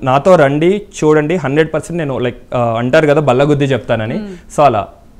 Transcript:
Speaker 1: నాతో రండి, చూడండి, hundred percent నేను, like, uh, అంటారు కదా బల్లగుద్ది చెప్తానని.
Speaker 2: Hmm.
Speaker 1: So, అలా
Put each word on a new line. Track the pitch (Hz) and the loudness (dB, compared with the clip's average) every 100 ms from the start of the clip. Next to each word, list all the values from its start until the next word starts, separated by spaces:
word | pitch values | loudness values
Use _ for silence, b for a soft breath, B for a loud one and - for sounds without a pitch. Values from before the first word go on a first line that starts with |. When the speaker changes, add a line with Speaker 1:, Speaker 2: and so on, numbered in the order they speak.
Speaker 1:
నాతో | 131 135 185 180 | 0 0 4 4
రండి, | 135 147 170 202 - - | 4 2 0 -2 -6 -2
చూడండి, | 151 156 151 180 | 2 2 0 -4
hundred | 139 147 156 | -2 0 0
percent | 156 - 170 | -2 -6 -6
నేను, | 147 123 | -6 -4
like, | 123 120 - | -4 -6 -8
uh, | 127 117 113 | -4 -2 -2
అంటారు | 123 160 151 | 0 2 4
కదా | 147 | 2
బల్లగుద్ది | 143 123 147 143 | 2 2 2 0
చెప్తానని. | 139 127 - 113 110 | 0 -2 -2 -4 -4
Speaker 2:
Hmm. | 208 208 180 - - | -8 -10 -16 -10 2
Speaker 1:
So, | |
అలా | 143 107 95 - - - | 2 2 -4 -14 -20 -8